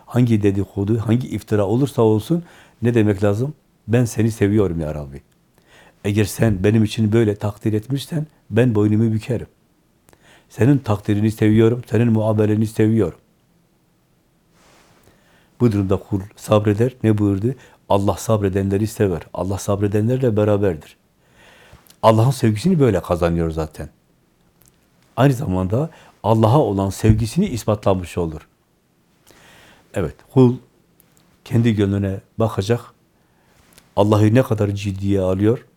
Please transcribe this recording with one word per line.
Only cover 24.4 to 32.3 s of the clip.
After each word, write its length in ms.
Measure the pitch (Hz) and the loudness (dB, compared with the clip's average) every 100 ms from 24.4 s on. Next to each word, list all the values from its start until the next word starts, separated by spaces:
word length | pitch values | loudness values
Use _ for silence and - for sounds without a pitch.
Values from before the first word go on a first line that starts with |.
| _ _ _ _ _ _ _ - | _ _ _ _ _ _ _ 0
Aynı 160 | 139 | 2
zamanda 560 | 120 151 92 92 113 165 - - _ | 2 -2 -2 -2 -2 -4 -10 -20 _
Allah'a 360 | 101 113 110 151 | 0 2 4 4
olan 300 | 110 98 98 | 2 0 -2
sevgisini 560 | - 110 107 113 170 202 | 0 2 2 0 -2 -2
ispatlamış 720 | 117 - 104 104 95 87 - | -2 -4 -2 0 -2 -4 -6
olur. 300 | 85 76 - _ _ _ _ _ _ _ _ _ _ - - _ _ | -6 -8 -18 _ _ _ _ _ _ _ _ _ _ -20 -20 _ _
Evet, 220 | 104 78 - _ | -8 -8 -10 _
kul 240 | 131 123 127 _ _ _ _ _ _ _ _ - | 4 4 2 _ _ _ _ _ _ _ _ -4
kendi 300 | 117 117 107 | 0 0 0
gönlüne 440 | 98 101 98 95 _ | 0 0 -4 -6 _